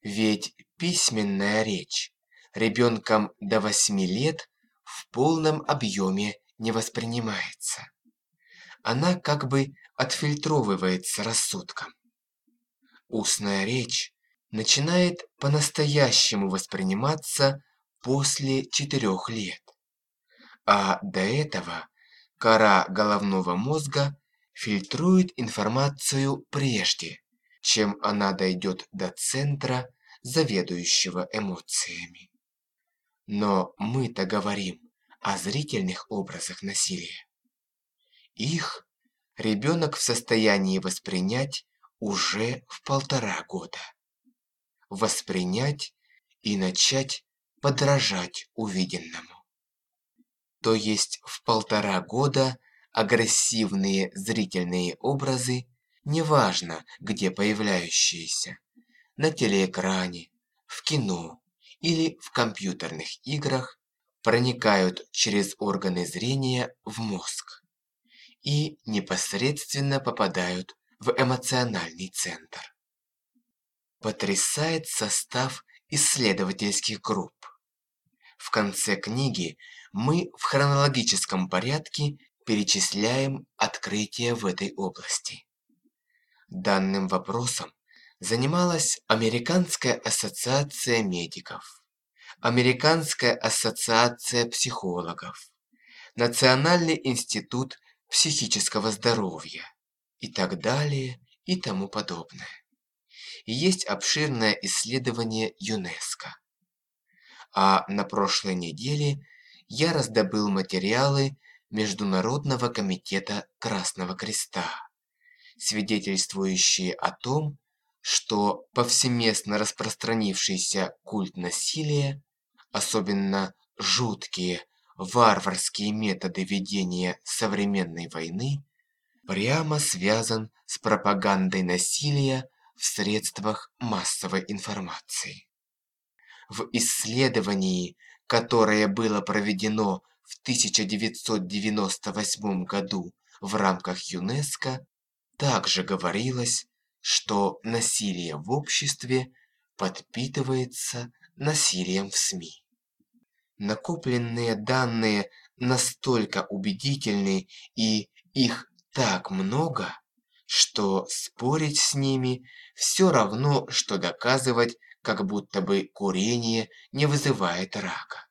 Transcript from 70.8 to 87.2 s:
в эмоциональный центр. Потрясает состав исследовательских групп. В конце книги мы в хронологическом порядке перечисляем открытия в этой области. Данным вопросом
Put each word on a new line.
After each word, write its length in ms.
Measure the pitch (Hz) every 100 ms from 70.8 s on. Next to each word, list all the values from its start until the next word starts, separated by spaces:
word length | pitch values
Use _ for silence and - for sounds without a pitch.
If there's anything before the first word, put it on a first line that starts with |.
| _ _
в 120 | 117 -
эмоциональный 920 | 131 127 - 127 123 98 82 80 92
центр. 520 | - 92 82 - - - _ _ _ _ _ _ _ _ _ _ _ _ _
Потрясает 840 | 110 104 98 180 - - 156 160 160
состав 800 | - 104 - - 123 131 - - _ _
исследовательских 1120 | 143 - - 117 95 95 95 104 98 - 104
групп. 320 | - 98 82 _ - _ _ _ _ _ _ _ _ _
В 140 | -
конце 460 | - 101 95 - 98
книги 600 | 101 117 139 101 85 - - - -
мы 360 | 95 120 165 - -
в 60 |
хронологическом 1080 | - 139 143 139 143 131 117 - - 95 92
порядке 680 | 90 113 151 156 - 147 143 _ _ -
перечисляем 1040 | 107 98 101 - 98 107 131 135 135 - _
открытия 800 | 107 - - 104 107 - 120
в 120 | 117 101
этой 280 | 92 98 -
области. 680 | 95 - - - - - _ _ _ _ _ _ _ _ _ _ _
Данным 580 | 92 98 98 95 98 95
вопросом 640 | 92